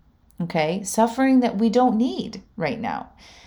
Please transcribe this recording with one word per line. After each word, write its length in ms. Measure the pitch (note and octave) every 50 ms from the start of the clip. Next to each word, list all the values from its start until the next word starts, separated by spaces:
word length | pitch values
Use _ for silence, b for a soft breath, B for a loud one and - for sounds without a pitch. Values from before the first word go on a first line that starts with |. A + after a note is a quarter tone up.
| _ _ _ _ _ _ _ -
okay? 420 | F3 E3+ - E3+ D3+ D3+ E3+ G3 G#3
Suffering 580 | - - - A3 A#3 A#3 C4 C4 C4+ C4 B3+
that 180 | A#3+ A#3 - G3
we 100 | A3+ A#3
don't 280 | G3 A#3+ B3+ B3+ G3+
need 460 | A3 A#3 D4+ F#4+ E4 - - - F#3 - _ _
right 240 | - E3 D3 A#2 D2+
now. 300 | - G2+ D#2 C2 - - - b b b b b b